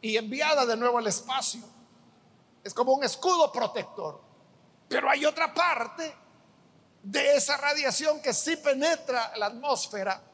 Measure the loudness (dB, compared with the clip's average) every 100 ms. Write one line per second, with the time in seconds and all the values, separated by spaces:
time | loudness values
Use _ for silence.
0 | 0 -2 -2 -2 2 4 2 2 2 2
1 | 2 0 0 -2 -2 -4 -10 -20 -20 -20
2 | -20 _ _ _ _ _ -12 -2 2 2
3 | 2 0 2 4 4 2 -4 -4 -8 -10
4 | -10 -12 -20 _ _ _ _ _ _ -2
5 | 2 2 2 0 -2 0 0 0 -4 -8
6 | -10 -10 -20 _ _ _ _ _ _ _
7 | -6 0 4 4 4 0 0 0 0 0
8 | 0 0 0 0 0 0 0 2 2 0
9 | -2 -4 -4 -4 -4 -4 -2 -2 -2 -4
10 | -4 -6 -8